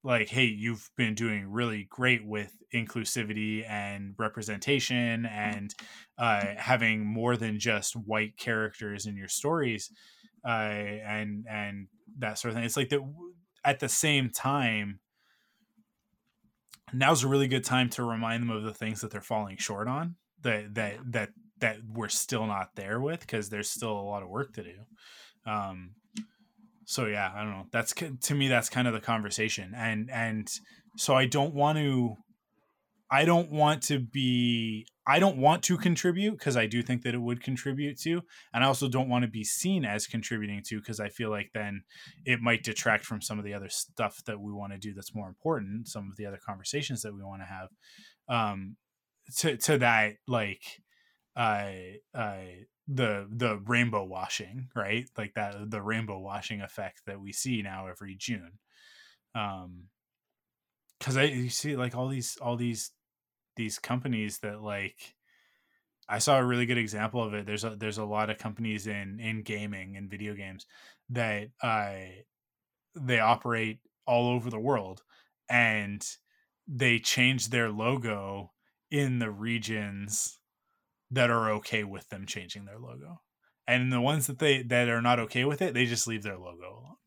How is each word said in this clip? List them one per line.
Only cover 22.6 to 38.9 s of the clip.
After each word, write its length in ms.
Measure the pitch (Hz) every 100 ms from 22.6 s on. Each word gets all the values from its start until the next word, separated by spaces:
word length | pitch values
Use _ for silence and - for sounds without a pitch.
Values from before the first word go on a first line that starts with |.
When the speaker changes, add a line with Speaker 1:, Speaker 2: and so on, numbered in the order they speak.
| 92 -
Speaker 1:
there 260 | 98 113
with, 240 | 139 170 -
'cause 240 | 113 101
there's 200 | 104 104
still 220 | - 113 104
a 20 |
lot 200 | 101 101
of 80 | 90
work 240 | 104 139
to 100 | -
do. 220 | 87 92 110 - - - - _ 113
Um, 500 | 107 98 92 90 104 _ - 220 _ _ _ _ _ -
so 200 | - 113
yeah, 260 | 104 95
I 80 | 101
don't 100 | 107
know. 160 | 98 92
That's 220 | 117 113
ki-, 240 | - 165 127
to 140 | - 143
me, 120 | 135
that's 220 | 123 117
kind 180 | 127 123
of 60 |
the 80 | 110
conversation. 720 | 110 113 104 107 110 - 92
And, 380 | 117 113 110 113
and 360 | 123 113 110 104 - - - _ -
so 200 | - 131
I 100 | 131
don't 300 | 143 143 143
want 240 | 147 156
to, 380 | 143 131 120 107 _ _ _ _ _ _ _ _ _
I 160 | 135 160
don't 240 | 170 170
want 300 | 151 147 156
to 160 | - 147
be, 880 | 120 139 127 123 120 117 113 107 - _ -
I 120 | 151
don't 180 | 196 135
want 260 | 143 170
to 140 | - 175
contribute, 600 | 175 170 180 175 208 214
'cause 160 | 151 123
I 100 | 110
do 140 | 117
think 200 | 120 123
that 100 | 123 120
it 60 |
would 200 | 120 120
contribute 580 | 135 127 139 135 143 143
to, 220 | 165 170 170 - -
and 100 | 120
I 40 | 135
also 200 | 127
don't 220 | 135